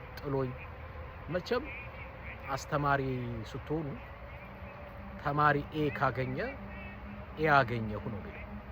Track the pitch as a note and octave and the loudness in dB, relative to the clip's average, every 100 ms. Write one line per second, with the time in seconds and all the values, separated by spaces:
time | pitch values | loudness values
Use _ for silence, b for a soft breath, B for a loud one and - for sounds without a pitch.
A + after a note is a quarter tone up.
0 | - - D3 C3+ B2+ B2+ - - - - | -6 -6 -2 0 0 -4 -10 -10 -10 -10
1 | - - - F3+ - B3 D4+ - - - | -10 -10 -2 -2 2 0 0 -8 -10 -10
2 | - - - - - C#3 - D3 C#3+ C#3 | -10 -10 -10 -8 -4 -4 0 2 4 4
3 | C3+ B2+ A#2+ A#2 G#2+ C3 - D#3 C#3+ B2 | 2 0 -2 -4 -6 -6 -2 -2 -2 -6
4 | - - - - - - - - - - | -10 -12 -12 -12 -12 -12 -12 -12 -12 -10
5 | - - D3 D3 D3 C#3+ - D#3 D3 - | -10 -4 2 8 8 8 4 2 2 4
6 | C3+ B2+ B2+ C3+ A#3+ C#4 - - - - | 2 4 0 0 -2 -4 -8 -8 -10 -10
7 | - - - - D#3 C#3+ B2 A#2+ A2 G#2 | -10 -8 -8 2 8 8 8 2 0 -2
8 | - G2+ - - - - - | -4 -4 -6 -8 -8 -8 -10